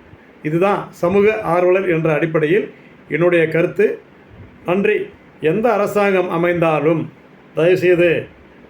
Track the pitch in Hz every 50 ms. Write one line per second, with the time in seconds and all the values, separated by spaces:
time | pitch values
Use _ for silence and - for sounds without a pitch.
0 | - - - - - - - - - 151 156 170 190 202 196 - 156 - - -
1 | - 208 196 202 202 214 220 214 - 165 170 180 180 180 180 196 190 185 165 160
2 | 160 160 151 143 165 156 156 165 151 151 180 226 247 - - - - - - -
3 | - - 147 151 175 175 170 170 160 160 156 165 170 165 - - 208 - - -
4 | - - - - - - - - - - - - - 165 180 202 196 208 208 185
5 | - - - - - - - - 147 156 170 214 220 247 214 196 202 - - 208
6 | 202 202 190 185 180 180 190 165 175 175 175 170 165 165 156 147 143 160 170 156
7 | 156 - - - - - - - - - - 156 160 180 185 139 165 180 180 165
8 | 175 170 151 120 123 - - - - - - - - -